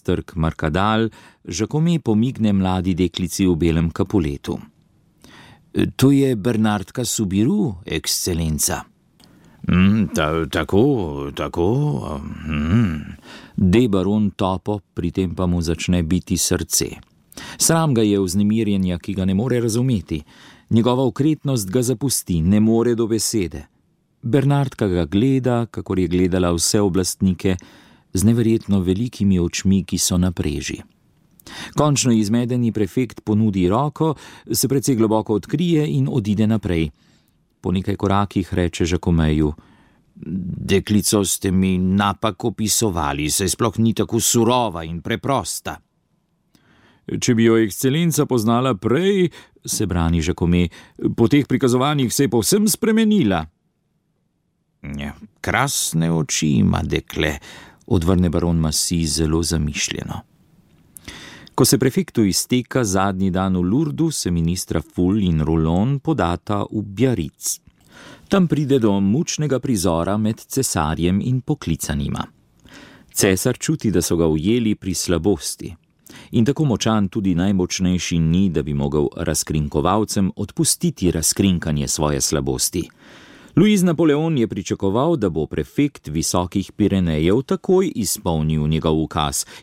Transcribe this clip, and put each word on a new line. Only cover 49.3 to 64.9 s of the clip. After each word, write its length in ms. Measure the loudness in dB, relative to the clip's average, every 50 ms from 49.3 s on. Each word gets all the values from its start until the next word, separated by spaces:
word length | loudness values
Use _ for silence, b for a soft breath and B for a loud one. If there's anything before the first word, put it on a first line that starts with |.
| B B B B B B -10
se 220 | -8 -6 -4 -2
brani 360 | -2 0 0 2 2 2 0
Žakome, 460 | 0 -2 -2 0 0 2 2 2 2 0 B B B B B B -6 -2 0
"po 120 | 2 2 4
teh 180 | 4 2 2
prikazovanjih 640 | 0 0 0 2 2 2 2 2 0 0 0 -2 0 0
se 100 | 0 0
je 40 | 2
povsem 400 | 2 0 0 2 2 2 2 0
spremenila." 800 | 0 0 0 0 2 2 2 2 2 2 2 2 2 0 -2 -6 _ _ _ _ _ _ _ _ _ _ _ _ _ _ _ _ _ _ _ _ _ _ _ _ _ _ -14 -12 -10 -8 -10 -10 -12 -14 -20 -20 _ _
"Krasne 720 | -2 0 2 2 2 0 -2 -4 -4 -2 -2 0 0 0
oči 360 | 0 0 -2 -2 -2 -2 0 2
ima 340 | 2 4 4 2 2 0
dekle," 560 | -2 -2 -4 -4 -4 -6 -4 -2 -2 -2 -2 -6 B B B B B B B B B
odvrne 440 | B 0 0 2 2 2 4 4 2
baron 280 | 2 0 0 2 2 2
Masi 480 | 0 0 0 -2 -2 -2 -2 0 0
zelo 360 | 0 0 0 0 0 0 0
zamišljeno. 800 | 0 0 -2 -2 -2 -2 -4 -4 -6 -6 -6 -6 -8 -10 -10 -12 -14 _ _ _ _ _ _ _ _ _ _ _ _ _ -20 B B B B B B B B B B B B
Ko 100 | 2 2
se 140 | 4 4 2
prefektu 460 | 2 2 0 0 -4 -2 0 2 2
izteka 600 | 2 2 0 -2 -2 -2 -2 -2 -2 -2 -2 0
zadnji 460 | 0 0 0 0 0 0 -2 -2 -2
dan 260 | 0 0 0 0 0
v 40 | 0
Lourdu, 500 | 0 0 0 0 0 -2 -2 -2 -2 -2
se 200 | -2 -4 -4 -2
ministra 520 | 0 0 0 0 -2 -4 -2 -2 -2 -2 -2 -2